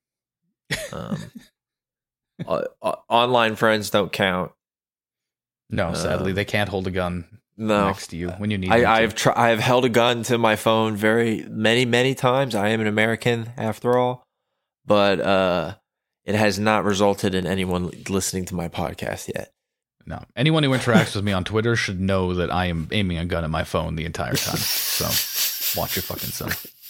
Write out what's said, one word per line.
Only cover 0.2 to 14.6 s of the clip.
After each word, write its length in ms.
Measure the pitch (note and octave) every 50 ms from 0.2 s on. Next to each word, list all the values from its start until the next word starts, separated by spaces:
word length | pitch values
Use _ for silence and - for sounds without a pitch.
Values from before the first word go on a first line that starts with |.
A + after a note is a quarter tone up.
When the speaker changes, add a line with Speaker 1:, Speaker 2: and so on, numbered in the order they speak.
| _ _ _ _ _ _ _ _ _ _ - D#5+ D#5 -
Speaker 1:
Um, 280 | - - - - - - - - - A#3+ - _ _ _ _ _ _ _ _
Speaker 2:
<laughs> 600 | _ _ _ _ _ _ _ _ _ _ - - -
Speaker 1:
o-, 180 | E2 - - - - _
o-, 220 | - G#2 - - _ -
online 460 | A2 A#2+ A#2+ B2 B2 A#2+ A2+ A2 G#2+
friends 360 | - A#2+ A2+ A2 G#2+ G2+ -
don't 200 | - G#2 F#2+ D#2+
count. 420 | - - G#2 F#2+ F#2 F2+ F2+ - - _ _ _ _ _ _ _ _ _ _ _ _ _ _ _ _ _ _ _ _ _ _ _
Speaker 2:
No, 240 | A2 G#2 F#2 E2+ -
sadly, 380 | D#2+ E2+ - - - F#2 F#2+
Speaker 1:
Um, 40 | F2+
Speaker 2:
they 100 | G2 G2+
can't 240 | - - G#2+ G#2 G2
hold 180 | G2+ F#2+ F#2 F#2+
a 40 |
gun 340 | F2+ F#2 F2+ F2 F2 F2+ F2 - G#2+ - _ _ _ -
Speaker 1:
no. 280 | A2 G#2+ G#2 G#2 G2+ G2
Speaker 2:
next 180 | G2 - - -
to 100 | - E2
you 120 | F2 F2
when 180 | F2 F#2+ G#2 G#2+
you 80 | G#2+ G2
need 140 | F#2 F#2
Speaker 1:
I, 60 | A2 A#2+
Speaker 2:
them 60 | A#2+
to. 40 | A2
Speaker 1:
I've 240 | A2+ A2+ A2+ G#2+ -
tr-, 240 | - - C3+ - -
I 120 | A#2+ A#2
have 100 | A2+ A2
held 260 | A#2+ C3 B2 B2+ B2+
a 40 | B2+
gun 340 | A2 A#2+ A#2 B2 B2 A#2 A2
to 160 | - A#2+ A#2
my 160 | A#2 A2 G#2+
phone 400 | - - A#2 A2 A2 A2 A2 G#2+
very 500 | G2+ G#2+ A2 A2 A#2 A#2 A2+ A2 D#2+ - -
many, 380 | A2+ A2 G#2+ A2 A#2 B2 C3
many 300 | A#2+ A#2 A#2+ B2+ C3+ C3
times. 400 | - - B2+ B2 C3+ C#3 B2+ G#2+
I 140 | G2+ G2+ G#2+
am 120 | A2+ A2+
an 60 | A2 G#2+
American, 640 | G#2 G#2+ A2 A2+ A2+ A2 - B2 A#2+ A#2 A2+ A#2 A#2+
after 440 | C3 A2 A2 G#2 - - A#2+ B2 B2
all. 240 | B2 B2 B2+ - _ _ _ _ _ _ _ _